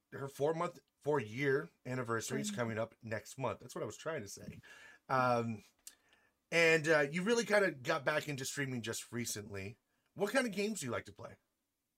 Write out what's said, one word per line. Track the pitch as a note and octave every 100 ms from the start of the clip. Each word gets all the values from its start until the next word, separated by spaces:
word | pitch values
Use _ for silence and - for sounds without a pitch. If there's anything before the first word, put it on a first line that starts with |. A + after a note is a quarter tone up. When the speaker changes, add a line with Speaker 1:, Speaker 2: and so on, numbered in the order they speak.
| _
Speaker 1:
her | A#2+ C3+
four-month, | - D3 E3 F3 - _ _
four-year | C#3+ D3 G#2+ A#2+ C#3+ C#3 E3+ _ B2+
anniversary | B2+ A#2 A2+ - -
is | -
Speaker 2:
Mm-hmm. | -
Speaker 1:
coming | A#2+ A2
up | A2+ _
next | A2 G#2+ - -
month. | B2 F#2+
That's | B2
what | F3
I | A#2+
was | -
trying | D#3 D3+
to | G2
say. | - - - - - - - -
Um, | C3 B2+ A#2+ A#2 G#2+ - _ - _ _ _ _ _ -
and, | E3 E3 D#3+ D3+
uh, | D3+ C#3+
you | F3
really | G3 A#3
kinda | G3+ G3+ F#3
got | C#3 B2 D#3+
back | D3 D3+ D3+
into | C3
streaming | C3 C#3+ C3+ B2
just | A2 G#2+ -
recently. | A#2+ A#2 G#2+ G2+ G2+ G2 - _ _ _ C#3+
What | G#3
kind | C4 B3
of |
games | F#3+ G#3 G#3
do | B2+
you |
like | G2 G2+
to |
play? | - A2+ G2+ _ _ _ _ _